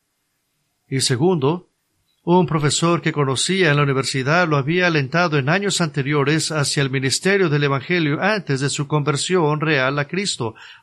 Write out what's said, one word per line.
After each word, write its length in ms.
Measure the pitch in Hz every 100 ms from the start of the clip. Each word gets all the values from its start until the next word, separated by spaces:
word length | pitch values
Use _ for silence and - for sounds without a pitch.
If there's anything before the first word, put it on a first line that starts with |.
| _ _ _ _ _ _ _ _ _
Y 140 | 135
segundo, 680 | 120 120 175 170 135 175 - _ _ _ _ _
un 220 | 165 180
profesor 560 | 180 156 147 - 165 170
que 140 | 165
conocía 560 | 147 135 127 - 190 165
en 80 | 143
la 60 |
universidad 640 | 143 131 123 135 131 170 170
lo 120 | 143
había 280 | 135 175 180
alentado 520 | 156 127 165 175 147
en 100 | 131
años 320 | 185 202 -
anteriores 720 | 165 143 131 147 135 156 -
hacia 300 | 156 139 147
el 80 | 135
ministerio 580 | 135 131 - 185 196 170
del 160 | 147
evangelio 580 | 143 135 - 180 151 160
antes 380 | 190 214 - 135
de 80 | 143
su 180 | - 143
conversión 760 | 151 143 143 - 185 147 151
real 380 | 156 143 131 143
a 80 | 139
Cristo. 500 | 180 196 - 113 - - -